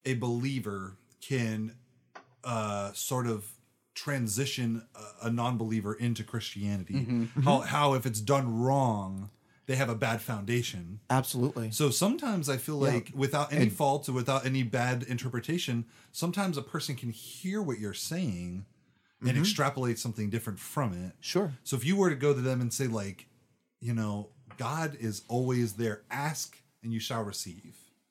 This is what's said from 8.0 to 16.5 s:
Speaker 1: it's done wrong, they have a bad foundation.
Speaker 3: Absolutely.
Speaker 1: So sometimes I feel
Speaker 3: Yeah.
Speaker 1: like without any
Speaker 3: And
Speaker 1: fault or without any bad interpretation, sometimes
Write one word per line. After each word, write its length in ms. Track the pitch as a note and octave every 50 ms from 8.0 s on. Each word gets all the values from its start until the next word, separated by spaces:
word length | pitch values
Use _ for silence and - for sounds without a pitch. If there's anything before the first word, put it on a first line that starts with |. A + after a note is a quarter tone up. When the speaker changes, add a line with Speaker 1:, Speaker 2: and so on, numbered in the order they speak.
| A2
Speaker 1:
it's 140 | B2+ A2+ G#2+
done 380 | G#2+ G2+ C#3 C#3 C3 A#2+ A2+ A2+
wrong, 720 | A#2+ C3 C3+ C#3 C3+ B2 A2 G2+ F#2+ F#2+ F#2+ F#2+ G2 G2+ _ _ _ _ _ _ _
they 100 | - C3
have 120 | B2+ C#3 A#2+
a 60 | A#2
bad 260 | G#2+ A2 A2+ A2+ A2
foundation. 800 | - - A#2 G#2 G2 G2+ A#2+ B2 A#2+ - - F#2 F2 E2 F#2+ G#2+ - _
Speaker 3:
Absolutely. 640 | B2+ C3 B2+ - - B2+ B2 D3 - B2 A2+ A2
Speaker 1:
So 180 | G#2+ - D3+ C#3+
sometimes 600 | A#2+ - F3+ G3+ C4 E4+ - C4 G#3+ F#3 D3+ C3+
I 80 | C3+ B2
feel 260 | - - D#3 C#3+ C#3
Speaker 3:
Yeah. 80 | - -
Speaker 1:
like 180 | A#2+ - - -
without 360 | C#3 C3+ C3 - D3 D3 - C#3+
any 100 | D3+ B2+
Speaker 3:
And 80 | A2 G3+
Speaker 1:
fault 360 | - D#3 C#3 C#3 D3 - -
or 40 | B2+
without 320 | B2+ A#2+ C3+ C3+ C3+ B2
any 180 | C3 C3 C3+ B2+
bad 420 | A#2 G2 B2+ A#2+ B2+ B2+ B2 B2+
interpretation, 840 | - B2+ A#2+ B2+ B2 A2+ A#2+ A2+ - D#3+ F3 F3 - B2 A#2 A2+ - - - - - _
sometimes 460 | - - E3+ E3+ G3+ G3+ F#3